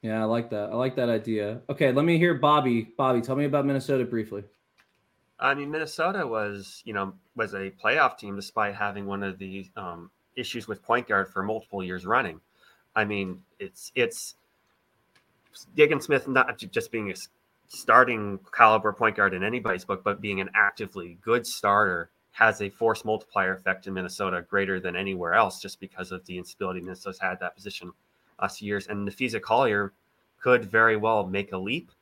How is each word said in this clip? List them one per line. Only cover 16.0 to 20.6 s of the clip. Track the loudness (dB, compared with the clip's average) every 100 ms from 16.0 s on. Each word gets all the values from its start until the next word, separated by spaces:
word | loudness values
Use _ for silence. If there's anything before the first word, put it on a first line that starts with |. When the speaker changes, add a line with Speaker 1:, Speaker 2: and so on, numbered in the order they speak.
| 2 0 2
Speaker 2:
not | 2 2 0
ju-, | -6
just | -6 -4
being | -6 -6
a |
s-, | -8 -14 _ _ _ _
starting | -14 4 6 6 2 -4 -8 -10
caliber | 6 8 8 2
point | 2 0 4
guard | 2
in | 2
anybody's | -2 -2 -4 -4
book, | -4 -4
but | -2 -4
being | -4 -4
an | -2
actively | 2